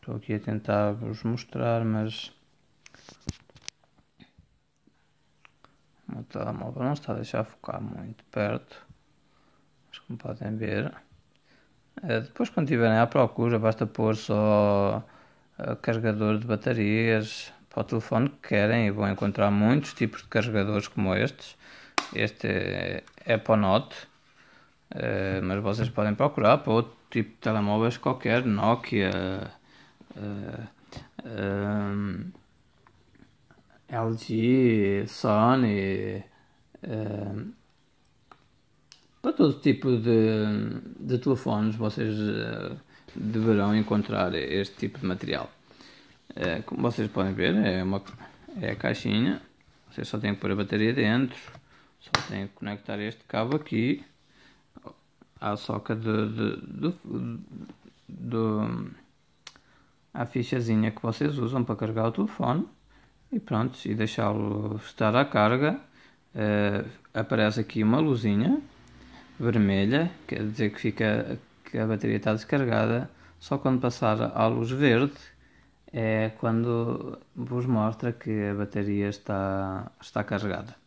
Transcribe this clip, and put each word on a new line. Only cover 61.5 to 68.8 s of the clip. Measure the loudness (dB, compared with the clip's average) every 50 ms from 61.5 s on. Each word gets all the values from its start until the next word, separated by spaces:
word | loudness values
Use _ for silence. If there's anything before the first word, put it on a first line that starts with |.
| 0 -2 -2
para | -2 -2
carregar | -2 -2 -4 -2 0 0 0
o |
telefone | 0 0 -2 -2 -2 -2 0 0 0 0 -2 -6 -8 _ _ _ _ _ _ _ _ _ _ _
e | -6 -6
pronto, | -4 -2 0 0 0 0 -4 -6 -6
e | -6 -2
deixá-lo | 0 -2 -2 0 0 0 0 0 0 -2 -2 -2 -2 -4 -4 -6 -6
estar | -10 -12 -4 0 2 2 4
à | 4 2
carga. | 4 4 4 6 6 6 4 2 2 0 -2 -8 -14 _ -20 -20 -20 _ _ _ _ _
Eh, | -2 0 2 2 2 2 2 0 0 -4 -6 -10 -18 _ _ _
aparece | -4 -2 0 2 2 4 2 2 0
aqui | -4 -4 0 2 4
uma | 4 4 4
luzinha | 4 2 2 2 2 2 2 4 4 4 2 2 0 -6 -20 -20